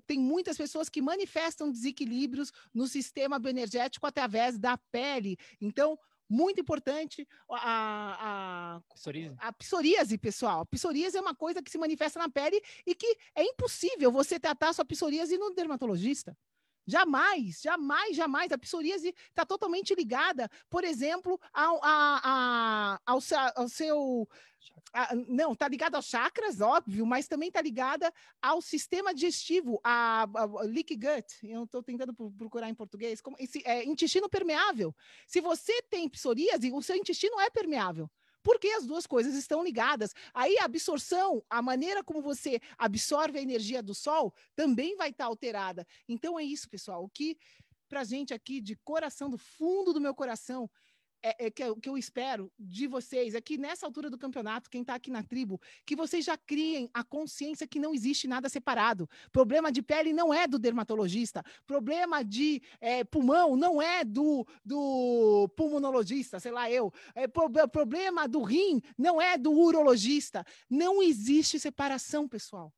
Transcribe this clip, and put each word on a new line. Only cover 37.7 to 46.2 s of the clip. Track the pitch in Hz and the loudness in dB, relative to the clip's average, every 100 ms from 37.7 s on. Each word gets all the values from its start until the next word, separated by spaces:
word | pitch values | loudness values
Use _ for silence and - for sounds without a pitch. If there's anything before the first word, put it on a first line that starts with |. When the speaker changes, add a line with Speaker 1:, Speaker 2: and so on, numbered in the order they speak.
| 277 185 160 156 _ _ _ | -2 -2 -4 -10 _ _ _
Speaker 1:
Porque | 403 466 403 | 4 4 4
as | 440 247 | 0 -2
duas | 320 | -6
coisas | - 247 247 | 0 0 2
estão | 277 - 302 | -2 -2 -2
ligadas. | 349 220 247 277 208 - - | 0 0 0 0 -2 -8 -10
Aí | 247 285 427 | 0 2 4
a | |
absorção, | 339 320 - 294 - 359 381 254 - | 2 -2 -2 -4 0 0 2 0 -2
a | 233 | -2
maneira | 247 262 339 392 | 0 -2 -2 -4
como | - 311 | -4 -6
você | 285 269 285 240 - - | -4 -6 -2 -4 -4 -2
absorve | 233 208 - 294 311 277 | -2 0 -2 0 0 -2
a | |
energia | 269 240 208 254 | -4 -4 -4 -6
do | 202 | -8
sol, | 196 294 311 220 - _ | -8 -2 0 0 -4 _
também | - 311 240 320 392 | -2 2 2 0 -2
vai | 320 | -6
tá | 254 240 | -4 -6
alterada. | 220 247 214 190 175 175 - - | -6 -6 -4 -6 -8 -12 -18 -10
Então | 233 | -8